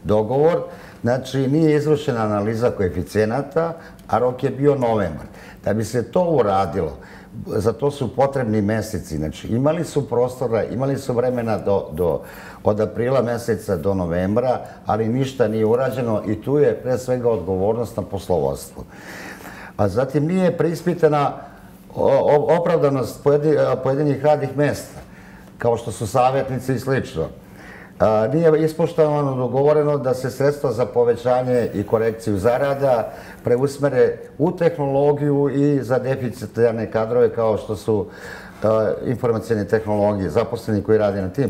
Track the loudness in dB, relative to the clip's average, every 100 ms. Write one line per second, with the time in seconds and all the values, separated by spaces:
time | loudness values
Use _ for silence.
0 | 0 0 2 2 4 2 -4 -14 -20 -6
1 | -2 -2 -2 -2 0 2 4 2 2 0
2 | 0 -2 0 0 -2 0 0 0 -2 -2
3 | -4 0 0 0 -2 -2 -2 -6 -16 -18
4 | -2 0 0 -2 -4 0 2 2 2 2
5 | 0 -4 -14 -18 -20 -10 -4 -2 -2 -2
6 | -2 0 2 2 2 2 0 -2 -4 -6
7 | -16 -20 -18 -14 -6 -2 0 0 -2 -2
8 | -6 0 0 0 -2 0 0 0 -2 -6
9 | -6 -6 -6 -6 -4 0 0 0 -2 -4
10 | -2 0 0 -2 -2 0 -2 -2 -2 -4
11 | -2 0 0 0 -2 -2 0 0 0 -2
12 | 0 0 -6 -18 -18 -4 0 0 0 -2
13 | 0 0 0 -2 -2 -4 -2 -2 0 0
14 | 0 0 0 0 0 0 -4 -12 -4 -2
15 | 0 0 -2 0 0 2 2 2 0 -2
16 | -2 -2 -2 -4 0 2 4 2 -2 -4
17 | -2 0 0 0 -2 0 0 0 -2 -6
18 | -6 -6 -2 0 0 -4 -10 -16 -18 -18
19 | -18 -16 -16 -16 -18 -18 -12 -2 0 0
20 | 0 0 0 2 2 2 -2 -2 -2 2
21 | 4 4 0 -2 -14 -20 -20 -20 -14 0
22 | 2 4 6 4 4 2 2 2 2 2
23 | -2 -2 2 2 4 2 2 0 0 0
24 | 0 2 2 2 0 0 0 -2 -8 -16
25 | -20 -20 -20 -20 -20 -4 0 0 -2 -8
26 | -2 2 2 2 -2 -4 -2 -4 0 -2
27 | -2 -6 -6 -8 -20 -20 -20 -20 -12 0
28 | 2 4 2 4 4 4 2 0 -2 2
29 | 2 2 0 -2 -2 2 4 4 2 0
30 | 0 -2 -2 0 0 0 -2 -2 -2 2
31 | 2 2 2 0 2 0 0 -2 0 2
32 | 0 -2 -2 0 2 2 0 0 2 2
33 | 0 -8 -18 -8 0 2 0 0 0 4
34 | 2 2 -10 -2 -2 2 0 0 -2 2
35 | 2 2 2 2 2 2 2 2 0 -2
36 | 0 -4 -4 -8 -8 2 2 2 -2 -2
37 | 0 2 2 2 0 0 -2 -6 0 0
38 | -2 -8 -16 -16 -16 -4 0 2 2 -2
39 | -2 -2 0 -2 0 -2 0 0 0 2
40 | 2 2 0 0 -2 -4 -2 -2 2 2
41 | 2 0 -4 -2 -2